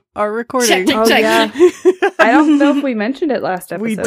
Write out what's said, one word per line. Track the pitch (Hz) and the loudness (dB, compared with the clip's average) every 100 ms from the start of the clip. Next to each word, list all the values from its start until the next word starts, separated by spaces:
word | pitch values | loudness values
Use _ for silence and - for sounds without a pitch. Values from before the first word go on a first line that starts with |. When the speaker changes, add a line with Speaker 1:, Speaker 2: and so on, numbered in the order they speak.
| _ - | _ -6
Speaker 1:
our | 208 | -6
recording. | 220 233 254 240 214 185 | -6 -6 -2 0 0 0
Speaker 2:
Check, | |
check, | 269 | 0
Speaker 3:
Oh, | 226 | 2
Speaker 2:
check. | 226 | 2
Speaker 3:
yeah. | 220 226 220 262 349 - 370 370 403 | 2 0 0 2 2 2 -2 0 -2
Speaker 1:
<laughs> | - | 2
Speaker 3:
I | 220 | 2
don't | 302 302 294 | 4 2 2
know | 285 285 | 2 0
if | |
we | 277 | -2
mentioned | 220 214 277 330 | -4 -4 -4 -4
it | 226 | -4
last | 156 180 - | -4 -8 -10
Speaker 1:
We | 175 226 | -8 -6
Speaker 3:
episode. | 214 | -2